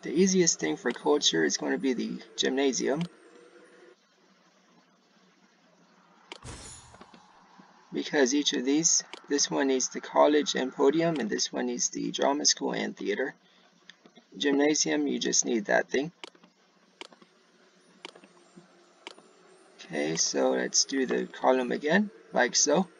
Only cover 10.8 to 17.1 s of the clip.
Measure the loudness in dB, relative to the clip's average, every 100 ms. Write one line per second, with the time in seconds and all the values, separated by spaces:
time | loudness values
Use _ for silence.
10.8 | 2 4 0 0 -2 -2 -4 -4 -4 -4
11.8 | -4 -4 -6 0 0 2 0 0 -2 -4
12.8 | -6 -6 -6 -4 -4 -8 _ _ _ _
13.8 | _ -20 -20 _ _ -4 0 4 4 2
14.8 | 0 0 0 -2 -2 -2 0 -2 2 0
15.8 | 2 -4 -4 _ -20 -20 -20 _ _ _
16.8 | _ _ -20